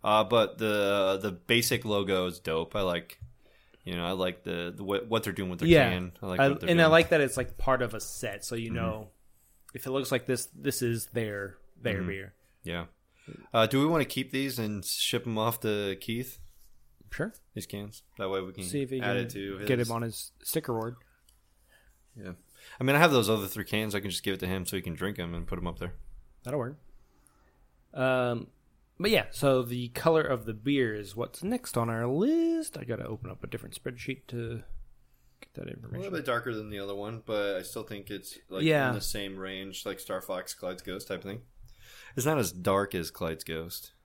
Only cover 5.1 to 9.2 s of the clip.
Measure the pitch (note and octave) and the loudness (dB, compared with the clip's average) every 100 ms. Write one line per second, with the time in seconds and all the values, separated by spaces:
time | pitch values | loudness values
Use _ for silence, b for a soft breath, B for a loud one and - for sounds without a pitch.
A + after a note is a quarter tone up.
5.1 | A2 G#2+ F2+ F#2 F2+ D#3+ E3 B2 F2+ F2+ | 0 0 -4 -4 0 8 8 8 2 -4
6.1 | - F#2+ F2+ C3+ C#3 - E3+ D#3+ D#3+ D#3+ | -8 -4 4 4 4 2 6 8 8 8
7.1 | E3 C#3 - B2 - - C3 A#2+ A2 - | 6 4 0 -4 0 2 2 2 -4 -8
8.1 | - A#2 G2+ - A#2 A2+ A2+ A2+ G#2+ G2+ | -6 -6 -6 -6 -6 -4 -2 -2 -4 -10
9.1 | _ | _